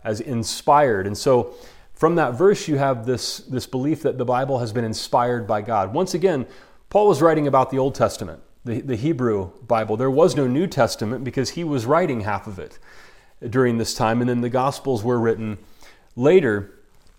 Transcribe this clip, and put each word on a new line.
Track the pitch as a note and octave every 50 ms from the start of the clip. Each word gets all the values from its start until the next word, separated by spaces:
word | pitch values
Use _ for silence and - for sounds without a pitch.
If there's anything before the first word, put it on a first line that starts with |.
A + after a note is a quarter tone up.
| -
as | A2+ A2 G#2+
inspired. | - D3+ B2+ A2+ G#2+ - - - - - C#3+ D3 D3+ B2+ A2 F#2+ F#2
And | G2+ G#2 -
so | - C#3+ C3 A#2+ A#2 - - - - - - - - - -
from | - D3+ E3 F3
that | E3+ D3+ B2 B2
verse, | A#2 F3+ G3+ G3+ - - D#3
you | D3+
have | C3+ C#3 C3+ C3 A#2 A2
this, | B2 B2+ A2+ - - - -
this | - - B2+ B2 -
belief | - - B2+ C3 D3+ D#3+ D#3 -
that | C3+ A#2 C3
the | B2
Bible | A#2+ B2 B2 C#3 C#3 C3+ A#2+
has | A#2+ A2+ G#2
been | B2 A#2
inspired | A2 A2+ - - - - B2+ B2 B2 B2 A#2+ A2
by | G#2 A2 G#2 G2+
God. | A#2 A2+ G2+ F#2+ F#2+ A2+
Once | E3 F#3 F#3 -
again, | E3 E3+ F#3+ E3 C3 A#2 - - - - - - - - -
Paul | - G3+ G#3 G#3
was | E3+ B2
writing | D#3+ E3 D#3 D#3 D3
about | C#3 C3 C3 B2+ B2
the | C3+ C3
Old | C3 C#3 -
Testament, | - A#2+ G#2 - - A2 E2+ D#2 - - - - - -
the, | A#2+ A2 -
the | - C3+ B2+
Hebrew | G2+ B2 D#3+ E3 B2+ B2+ A#2 G#2+ G2 F#2 F2+ - - - -
Bible. | A#2+ A2 A2 G#2 G#2+ A2
There | C3 C3+
was | C3 D3 E3+ F#3 -
no | D3 C3+
New | B2+ B2 D3 F#3+
Testament | F#3+ - C#3+ A#2 A2 - - A2+ G#2 B2+ A#2 C3+
because | B2 - C#3 B2 -
he | - E3+ E3+
was | D#3+ D3 B2+ A2
writing | B2 D3 E3+ F#3 D#3 B2+ A2 G2+
half | G#2+ G2+ G2 -
of | A2 G2 F2+
it | D2+ - - - - - - - - - - - - _ - - - A#2
during | G#2 C3 B2+ A#2+ A#2
this | A#2 A2 - -
time, | - B2 A2 A#2 A#2+ B2
and | B2
then | B2 A#2+
the | A#2+ A#2+
Gospels | A#2 B2+ B2+ C#3 C#3 - - C#3 B2+ G#2+ G#2
were | B2 B2 A#2+
written | A2+ A2+ A2 G2+ A2 G#2+ G#2 - - - - - - - - _ _ _ _
later. | B2 B2+ D3+ F3 F#3+ D#3 A#2 G#2 G2+ F#2 - - - - _ _ _ _ - -